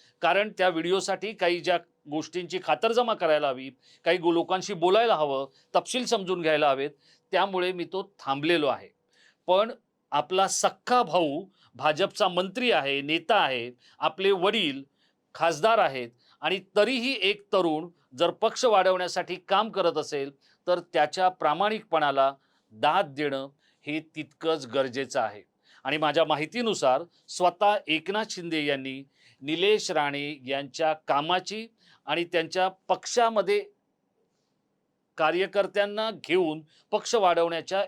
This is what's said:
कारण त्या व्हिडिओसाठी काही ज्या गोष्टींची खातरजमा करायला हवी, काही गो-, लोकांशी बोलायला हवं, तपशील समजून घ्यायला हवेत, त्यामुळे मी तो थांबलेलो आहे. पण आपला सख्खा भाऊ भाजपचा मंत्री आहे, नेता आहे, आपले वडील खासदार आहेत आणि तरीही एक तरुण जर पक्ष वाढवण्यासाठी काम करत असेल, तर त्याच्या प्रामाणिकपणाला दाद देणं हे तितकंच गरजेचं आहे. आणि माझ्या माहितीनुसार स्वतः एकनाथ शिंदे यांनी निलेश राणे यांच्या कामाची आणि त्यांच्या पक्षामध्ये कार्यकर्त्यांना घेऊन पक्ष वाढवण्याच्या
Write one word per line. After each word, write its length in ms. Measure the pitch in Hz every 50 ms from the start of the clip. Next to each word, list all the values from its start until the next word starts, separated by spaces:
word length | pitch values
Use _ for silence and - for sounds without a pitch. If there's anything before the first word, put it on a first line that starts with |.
| _ _ _ _
कारण 320 | 170 165 180 196 214 214 214 -
त्या 100 | 185 185
व्हिडिओसाठी 640 | 165 160 165 175 190 196 185 196 190 - 196 220
काही 280 | 214 - 185 175 175 175
ज्या 180 | 147 180 175 170 175 _ _ _ _ 151
गोष्टींची 480 | 147 160 143 - - 180 175 151 180 180 -
खातरजमा 500 | 160 156 - 226 226 226 247 240 220 214
करायला 340 | - 180 160 151 151 147 139
हवी, 220 | 127 127 131 135 127 _ _ _ - _ -
काही 140 | 170 180 180
गो-, 140 | 160 175
लोकांशी 420 | 165 170 160 165 185 185 - 196 208
बोलायला 400 | 160 165 180 190 220 240 233 190
हवं, 320 | 156 151 143 135 131 139 - _ _ _ _ -
तपशील 300 | 175 185 - - 254 240
समजून 380 | - 233 208 190 170 185 175
घ्यायला 280 | 160 156 156 147 151 143
हवेत, 200 | 135 135 139 151 - _ _ _ _ _ _ _
त्यामुळे 400 | 190 175 190 202 190 180 180 185
मी 120 | 185 175 165
तो 300 | - - 175 175 - _ -
थांबलेलो 480 | - 139 135 143 147 165 175 160 147
आहे. 220 | 131 110 - 98 - _ _ _ _ _ _ _ _ _ _ _
पण 260 | - 180 196 220 233 214 - _ _ _ _ _ _
आपला 380 | 135 147 151 - 185 190 190 180
सख्खा 540 | - - - 185 - _ _ - 247 247
भाऊ 440 | 226 160 151 180 165 - 139 170 196 - _ _ _ _ -
भाजपचा 540 | 120 139 156 147 143 190 196 - - 208 185
मंत्री 420 | 175 180 190 190 190 254 247 233
आहे, 320 | 196 156 139 139 139 143
नेता 340 | 139 147 160 165 165 - -
आहे, 340 | - 160 135 131 120 120 123 123 _ _ _ _ -
आपले 320 | 147 160 - 190 190 196
वडील 520 | 196 180 175 202 208 220 180 143 135 139 135 _ _ _ _ _ _ _ _ _ -
खासदार 440 | - 160 170 156 147 180 220 226 214
आहेत 320 | 180 143 135 127 120 120 - _ _ _ _ _
आणि 200 | 147 160 185 196 196 _ -
तरीही 400 | 208 208 233 269 240 240 269 262 214
एक 220 | 185 196 208 -
तरुण 460 | - _ 214 185 170 165 156 156 170 175 - _ _ _ 131 123
जर 120 | 170 175
पक्ष 340 | 175 - 214 226 233 - 262
वाढवण्यासाठी 720 | 233 214 190 185 185 185 180 180 165 - 185 170 - 180
काम 340 | 180 - - 190 196 220 214
करत 280 | 180 190 170 170 165 156
असेल, 320 | 147 - 156 139 139 143 143 _ _ _ _ _ _
तर 140 | 180 180 175
त्याच्या 480 | 170 _ - 160 302 302 - 190 185 185
प्रामाणिकपणाला 1080 | 180 - 156 151 151 170 202 214 220 202 - _ 165 156 151 143 139 135 135 139 139 - _ _ _ _ _ _
दाद 340 | 110 110 143 147 165 196 196
देणं 420 | 143 135 139 151 143 135 135 135 143 _ _ _ _ _ _ _
हे 140 | 147 151 160 156 156 -
तितकंच 500 | 156 139 - _ _ 160 160 156 147 135
गरजेचं 540 | 117 120 139 135 131 113 139 135 - - 131
आहे. 220 | 113 104 104 104 - _ _ _ _ _ _ - -
आणि 120 | 131 147
माझ्या 280 | 156 156 147 143 165 160
माहितीनुसार 760 | 151 151 143 156 156 - 240 233 220 180 - 151 156 151 143 170 - _ _ _ -
स्वतः 480 | - - 180 175 175 - 208 202 214 196 -
एकनाथ 380 | 151 156 160 160 196 196 214 220 220
शिंदे 340 | - 185 170 170 160 156 147
यांनी 400 | 143 139 135 131 135 131 139 139 _ _ _ _ _ _ _
निलेश 500 | 135 143 160 170 185 208 214 214 - -
राणे 500 | 165 156 147 143 143 143 143 147 151 135 127
यांच्या 460 | 131 135 139 143 139 - - 160 156
कामाची 760 | 156 - _ - 143 143 151 165 180 185 180 - 202 220 226 226 _ _ _ _ _ _ _
आणि 180 | 139 151 170 175
त्यांच्या 440 | 170 175 165 165 - - 185 185 190
पक्षामध्ये 960 | 185 _ _ - 180 175 - - - 254 226 226 226 208 185 185 208 208 196 - _ _ _ _ _ _ _ _ _ _ _ _ _ _ _ _ _ _ _ _ _ _ _ _ _ _ _ _ _
कार्यकर्त्यांना 960 | - 156 156 165 180 196 185 196 202 190 185 - 202 202 208 208 214 220 226
घेऊन 520 | 202 143 - - 170 185 175 156 156 160 151 _ _ _ _ _
पक्ष 240 | 208 214 - - 240
वाढवण्याच्या 720 | 226 190 175 170 170 170 170 170 160 160 - 185 196 202